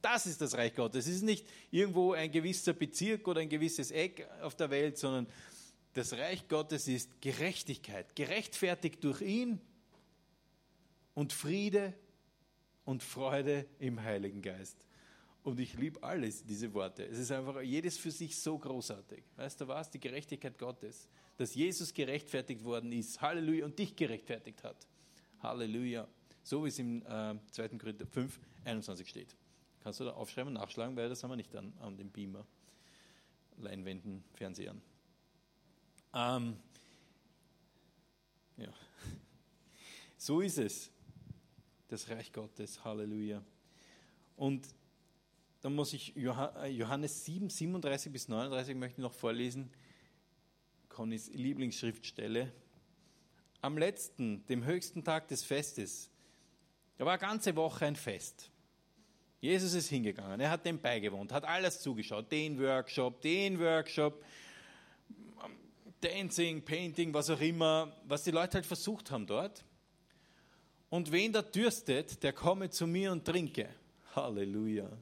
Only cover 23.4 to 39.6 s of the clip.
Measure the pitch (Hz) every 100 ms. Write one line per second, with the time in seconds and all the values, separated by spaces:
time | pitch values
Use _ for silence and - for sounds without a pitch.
23.4 | 160 160 147 143 202 - 147 113 - 113
24.4 | - - - - - _ - - _ -
25.4 | 117 123 113 113 123 117 107 - _ -
26.4 | - 143 151 - 120 117 - 110 107 107
27.4 | - - 113 117 110 104 - - 131 -
28.4 | - - 117 110 107 92 92 - - -
29.4 | _ _ _ _ 107 104 123 - 110 -
30.4 | 135 117 101 - 117 127 120 123 127 127
31.4 | 104 107 98 - 107 98 98 107 98 98
32.4 | 104 _ - - - - - - _ _
33.4 | _ - 104 98 95 92 104 95 - -
34.4 | 95 95 95 101 - _ _ _ _ _
35.4 | _ _ _ _ _ - _ 123 120 127
36.4 | 117 110 - - - - - _ _ _
37.4 | _ _ _ _ _ _ _ _ _ _
38.4 | _ - 113 - - - - - - -
39.4 | _ _